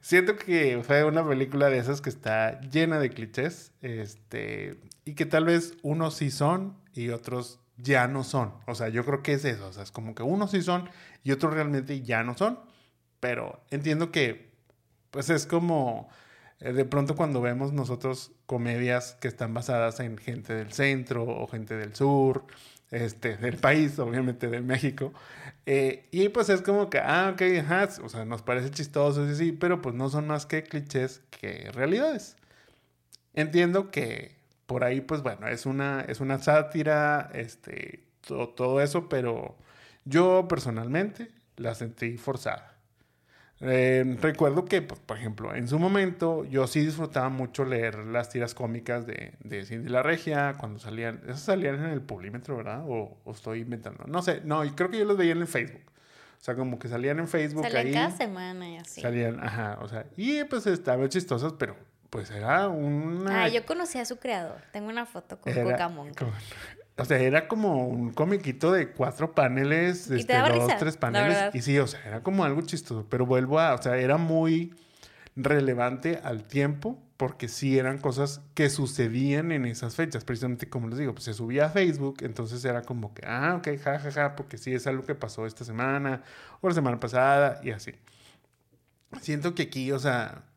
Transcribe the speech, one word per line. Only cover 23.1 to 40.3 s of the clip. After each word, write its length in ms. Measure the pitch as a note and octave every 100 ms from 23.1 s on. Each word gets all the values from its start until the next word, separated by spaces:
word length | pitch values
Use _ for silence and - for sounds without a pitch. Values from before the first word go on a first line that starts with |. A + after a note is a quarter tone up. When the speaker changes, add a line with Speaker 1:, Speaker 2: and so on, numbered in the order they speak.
| - - G#2
Speaker 1:
del 200 | A#2+ F2+
país, 400 | C#3 D3+ D3+ D3
obviamente 480 | A#2+ A#2+ B2+ A#2+ A#2+
de 140 | A#2
México, 500 | B2 C3 C#3+ C#3+ C3+ - - - - - -
eh, 420 | C#3 C3+ B2+ _
y 180 | F3 G3+
pues 180 | G#3 G3+
es 140 | F#3+
como 280 | F#3+ G3+ G3
que, 100 | -
ah, 320 | A#2 D#3+ F#3+
ok, 80 | F#3 F#3 F3+
ajá, 300 | D3 F3+ G3 -
o 60 | A#2
sea, 160 | A2+
nos 180 | A2 A#2
parece 300 | G#2+ B2 C3
chistoso, 560 | C#3+ C#3+ D3+ D3 C#3+ C#3+
sí, 80 | D3
sí, 160 | E3+
pero 300 | D#3+ F3 F3+
pues 120 | C3+
no 140 | A#2 C3+
son 160 | D3 D3+
más 200 | D3+ D3
que 180 | D#3
clichés 580 | D#3 D#3 D3 C3+ C3 - _
que 400 | - G2+ F#2 G#2
realidades. 640 | G2+ C#3 G3+ D4+ D4+ - - _ _ _ _ _ _ _ - _
Entiendo 580 | - D3+ E3 F3 F#3 G3
que 460 | - A#2+ A2+ - _ _ _ -
por 200 | B2+ B2
ahí, 160 | C3+
pues 200 | C3+ D#3
bueno, 280 | C3 G2+ A2
es 160 | A#2 C3+
una, 400 | C3+ C#3 C3+ -
es 140 | -
una 180 | C3 C3+
sátira, 880 | - D3+ D3 E3 D3+ D3+ D3 D3 -
este, 720 | - A#2 - - - - - _ _ -
to-, 220 | C#3 A#2+
todo 320 | - B2+ C3+
eso, 300 | C#3+ D#3+ E3+
pero 480 | C#3 B2+ A2+ - - - - - _ -
yo 420 | D3 F3+